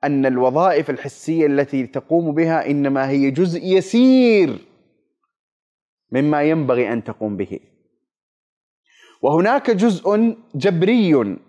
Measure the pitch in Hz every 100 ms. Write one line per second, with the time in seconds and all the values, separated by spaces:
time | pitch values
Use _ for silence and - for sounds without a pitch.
0 | 143 143 135 127 131 135 185 156 151 135
1 | 143 - - 165 151 139 139 139 120 139
2 | - 165 165 147 165 160 127 143 139 139
3 | 135 139 139 135 185 165 185 190 185 233
4 | 254 262 247 220 170 110 - _ _ _
5 | _ _ _ _ _ _ _ _ _ _
6 | _ 127 147 151 147 160 135 123 117 120
7 | 110 110 110 101 95 - _ _ _ _
8 | _ _ _ _ _ _ _ _ _ _
9 | _ _ 127 156 190 262 - 208 226 180
10 | 175 208 226 220 _ 147 180 175 185 240
11 | 196 147 104 92